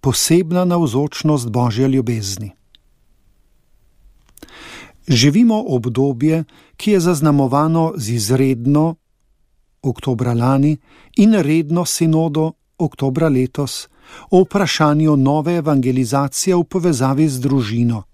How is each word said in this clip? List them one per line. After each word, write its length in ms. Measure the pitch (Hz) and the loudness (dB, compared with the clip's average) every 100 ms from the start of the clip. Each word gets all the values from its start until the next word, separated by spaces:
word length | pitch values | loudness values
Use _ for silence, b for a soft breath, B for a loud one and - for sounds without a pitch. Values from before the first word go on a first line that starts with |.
posebna 640 | 135 117 - 170 170 175 180 | -2 -2 2 2 2 -2 0
navzočnost 840 | 175 160 120 147 - 156 147 120 | 0 0 0 -4 -2 0 0 -2
Božje 380 | 113 120 107 135 | -2 -2 0 0
ljubezni. 640 | 135 117 117 98 98 104 _ _ _ _ _ _ _ _ _ _ _ _ _ _ _ - _ _ _ B B B B B B - | 0 -2 -4 -6 -10 -12 _ _ _ _ _ _ _ _ _ _ _ _ _ _ _ -20 _ _ _ B B B B B B -2
Živimo 560 | 123 135 165 233 214 - | 2 4 4 2 2 -2
obdobje, 760 | 127 117 117 139 120 151 160 160 b b _ | -4 -4 -2 -2 0 0 -2 -4 b b _
ki 140 | - | 0
je 80 | 196 | 2
zaznamovano 920 | 170 160 151 143 135 139 156 165 165 160 | 2 2 2 2 2 2 0 0 -2 -4
z 140 | 107 | -4
izredno, 840 | 117 104 131 135 123 120 147 160 160 _ _ _ _ _ _ _ _ | -4 -2 0 0 0 0 2 0 -4 _ _ _ _ _ _ _ _
oktobra 520 | 139 - - 113 120 | -6 -4 -4 -2 -2
lani, 440 | 117 123 135 147 151 b b b - | 0 0 2 2 0 b b b 2
in 180 | 214 | 4
redno 520 | 214 147 160 147 170 170 | 4 2 0 0 -2 -2
sinodo, 680 | - 165 160 165 151 160 - _ _ | -2 0 2 0 -2 -4 -6 _ _
oktobra 520 | 156 - 139 135 160 | -6 -2 -4 0 0
letos, 580 | 131 127 - 139 - - B B B B | 0 -2 -4 -6 -8 -14 B B B B
o 100 | 185 | 2
vprašanju 720 | 185 202 180 - 151 147 156 147 | 2 0 -2 2 2 2 2 2
nove 400 | 135 151 151 175 | 2 0 -2 -2
evangelizacije 1000 | 156 139 127 127 120 139 139 - - 180 | 0 0 0 -2 -2 -2 -2 -4 0 0
v 80 | |
povezavi 680 | 165 190 170 131 131 139 160 | 0 -2 -2 0 0 2 0
z 100 | 127 | 0
družino. 640 | 127 135 107 117 120 113 - | -2 -2 -2 -2 -2 -2 -8